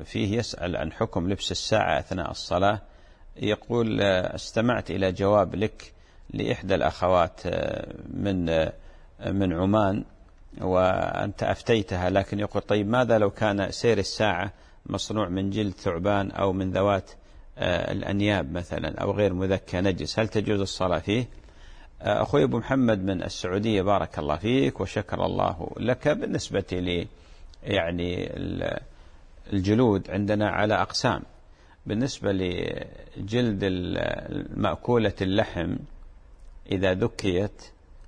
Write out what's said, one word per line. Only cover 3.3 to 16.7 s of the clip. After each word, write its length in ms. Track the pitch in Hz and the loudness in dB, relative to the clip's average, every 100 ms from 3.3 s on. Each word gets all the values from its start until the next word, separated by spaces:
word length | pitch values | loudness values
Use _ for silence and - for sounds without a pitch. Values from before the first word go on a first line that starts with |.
| - | -4
يقول: 640 | 107 104 - 120 113 110 | 0 0 0 0 2 2
"استمعت 880 | 101 92 92 - - 113 120 110 - | 4 4 0 -6 -2 2 2 0 -2
إلى 200 | 90 95 | 0 0
جواب 440 | 90 98 104 90 87 | 2 4 4 4 0
لك 380 | 107 - - - - - - | -2 -4 -18 -20 -20 -20 -10
لإحدى 460 | - 110 120 95 90 | -4 -2 -2 0 2
الأخوات، 640 | 64 - 92 90 85 - 90 | 2 2 4 4 4 0 -4
آه، 480 | 87 - - - - - | -2 -2 -4 -8 -12 -10
من، 360 | - 101 92 82 | -4 0 0 2
آه، 240 | 80 80 - - - - - 101 | 2 2 -4 -18 -20 -20 -10 -4
من 280 | 98 92 | 0 0
عمان، 500 | 82 95 107 98 107 - - - - - - | 2 4 4 4 0 -4 -16 -20 -20 -20 -6
وأنت 840 | 92 92 92 92 87 87 101 - | 0 4 4 2 0 -2 -4 -2
أفتيتها، 640 | 101 95 - 117 98 92 90 | -2 0 2 2 2 -2 2
لكن"، 300 | 98 98 101 | 2 0 -4
يقول: 220 | 104 101 | -2 -4
"طيب، 260 | - 104 101 | 2 2 4
ماذا 300 | 123 120 113 | 2 4 4
لو 120 | 101 | 4
كان 420 | - 107 101 95 | 2 0 2 -2
سير 260 | - 120 104 | 0 2 2
الساعة 560 | 92 - 107 87 98 - - - - | 0 0 0 2 -2 -8 -20 -18 -6
مصنوع 440 | 98 - 107 92 | -6 -2 -2 0
من 200 | 95 98 | 0 -2
جلد 240 | 104 104 | 0 -2
ثعبان 580 | 90 98 85 98 101 98 | -2 -4 0 2 2 0
أو 220 | - 98 | 0 0
من 180 | 92 92 | 0 0